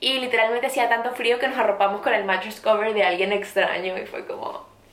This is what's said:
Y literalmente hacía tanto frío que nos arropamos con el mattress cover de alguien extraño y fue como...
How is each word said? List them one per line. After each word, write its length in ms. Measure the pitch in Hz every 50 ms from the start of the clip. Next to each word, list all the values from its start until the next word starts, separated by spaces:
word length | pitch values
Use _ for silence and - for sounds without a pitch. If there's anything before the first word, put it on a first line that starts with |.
Y 180 | - 262 269 254
literalmente 480 | 254 247 233 226 220 220 240 240 254
hacía 220 | 254 - 262 233 233
tanto 220 | 233 226 233 220
frío 280 | 214 - 233 233 240 240
que 80 | 277
nos 100 | 262 247
arropamos 440 | 254 233 208 196 - 202 202 202 208
con 120 | - 254 226
el 120 | 208 196
mattress 340 | 196 185 185 214 220 214 -
cover 340 | - 220 214 208 214 220 214
de 100 | 208 190
alguien 280 | 180 175 180 190 196
extraño 680 | 208 196 202 - - 190 180 170 180 175 185 185 185
y 80 | - -
fue 220 | - - - -
como... 400 | - - - - - - - - - - _ _ -